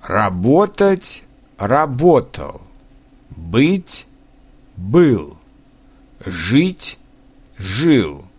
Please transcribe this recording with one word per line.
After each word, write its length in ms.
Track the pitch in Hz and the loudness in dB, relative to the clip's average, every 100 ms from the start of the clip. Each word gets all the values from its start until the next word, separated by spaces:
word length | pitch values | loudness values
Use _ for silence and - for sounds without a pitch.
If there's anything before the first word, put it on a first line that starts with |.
Работать – 1200 | - 98 104 90 101 151 202 - 196 185 - - - _ _ _ | -4 -2 0 0 2 2 2 2 0 0 -4 -16 -18 _ _ _
работал. 1040 | 101 135 156 127 170 151 - - 69 - - - _ - _ _ _ - | 0 0 0 2 4 4 2 -10 -12 -14 -20 -20 _ -20 _ _ _ -18
Быть – 720 | 82 101 151 196 180 - - _ _ _ _ - _ - | -2 2 2 2 -4 -14 -14 _ _ _ _ -20 _ -14
был. 600 | 92 143 170 110 73 - _ _ _ _ _ _ _ - - | -8 0 2 0 -4 -18 _ _ _ _ _ _ _ -16 -12
Жить – 720 | 87 85 127 180 185 - - - _ _ _ _ _ | -10 0 2 2 -2 -14 -16 -20 _ _ _ _ _
жил. 680 | 95 98 165 143 85 69 - | -10 -2 2 4 2 -6 -20